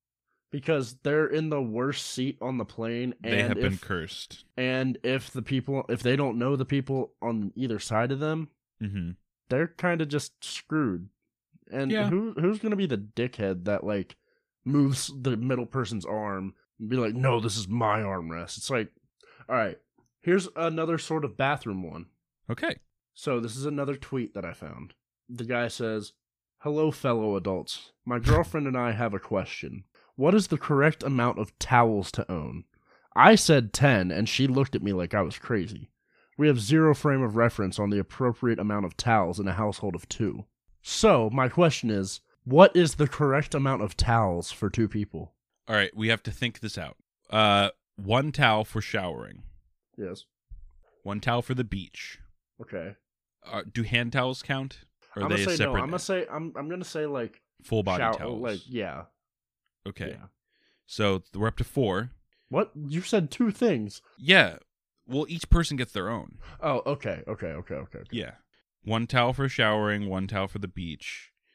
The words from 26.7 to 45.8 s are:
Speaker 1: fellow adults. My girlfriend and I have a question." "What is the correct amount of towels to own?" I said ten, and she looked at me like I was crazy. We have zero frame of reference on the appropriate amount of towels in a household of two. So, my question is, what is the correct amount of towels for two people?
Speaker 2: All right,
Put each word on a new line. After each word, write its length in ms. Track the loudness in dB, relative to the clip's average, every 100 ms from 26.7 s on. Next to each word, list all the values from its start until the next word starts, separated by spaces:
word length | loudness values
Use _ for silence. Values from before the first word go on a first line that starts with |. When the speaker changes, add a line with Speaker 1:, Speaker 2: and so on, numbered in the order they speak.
| 0 0
Speaker 1:
fellow 460 | 0 0 0 0 0
adults. 560 | -2 -4 -6 -10 -12 _
My 140 | -4 0
girlfriend 460 | 4 4 4 -2 -2
and 100 | -2
I 160 | -2
have 220 | 0 -2
a 40 | -4
question." 640 | -2 -2 -2 -8 -10 -12 -16 _ _ 0
"What 180 | 4
is 140 | 4 4
the 100 | -2
correct 440 | 2 4 4 2
amount 360 | -2 0 0 0
of 180 | -6 _
towels 520 | 4 6 6 4 -2
to 180 | -6 -6
own?" 340 | -6 -6 -10 -14 _ _ _ _
I 200 | 10 10
said 380 | 10 8 6 4
ten, 380 | 4 4 6 2
and 180 | 0 0
she 180 | 2 2
looked 280 | 4 2
at 80 | 0
me 100 | 0
like 220 | -2 0
I 80 | 0
was 160 | 0 -4
crazy. 520 | -4 -2 -2 -8 -16 _ _ _ _ 2
We 100 | 4
have 120 | 4
zero 340 | 4 6 6
frame 280 | 4 2 2
of 140 | 0 4
reference 420 | 2 2 -4 0
on 100 | 0
the 80 | 0
appropriate 600 | -2 -2 -2 0 0 0
amount 260 | 0 -2
of 120 | -4 -4
towels 440 | 2 4 2 0
in 80 | -2
a 60 |
household 400 | -2 -2 -4 -6
of 120 | -6 -10
two. 360 | -4 -4 -4 -14 _ _ _
So, 480 | -8 2 6 6 4
my 160 | 2 0
question 400 | 4 4 4 -2
is, 300 | -2 -2 -6 -16 _
what 320 | 2 10 10 10
is 200 | 4 2
the 120 | -2
correct 460 | 0 2 2 0
amount 280 | -2 0 0
of 140 | -4 0
towels 560 | 2 4 4 0 -4
for 160 | -4 -4
two 180 | 0 0
people? 460 | 0 -4 -6 -14 _ _ _ -2
Speaker 2:
All 80 |
right, 220 | 2